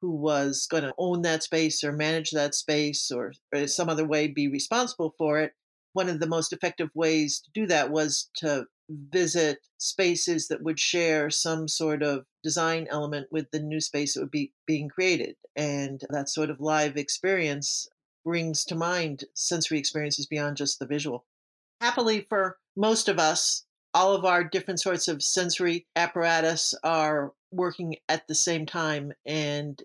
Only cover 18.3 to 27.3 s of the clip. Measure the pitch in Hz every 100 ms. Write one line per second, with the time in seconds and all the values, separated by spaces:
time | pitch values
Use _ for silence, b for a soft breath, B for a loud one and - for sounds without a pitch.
18.3 | 170 165 156 - 165 170 180 160 139 -
19.3 | - - 170 151 151 143 156 147 147 139
20.3 | 151 147 143 143 - 127 147 147 123 -
21.3 | _ _ _ _ _ 240 247 226 214 -
22.3 | 208 185 - _ 196 220 220 - 175 156
23.3 | 180 - - - _ _ 170 190 190 185
24.3 | 175 165 196 196 175 196 170 - 147 -
25.3 | 190 175 170 175 175 - 165 170 180 165
26.3 | 165 160 156 - - 165 165 151 151 139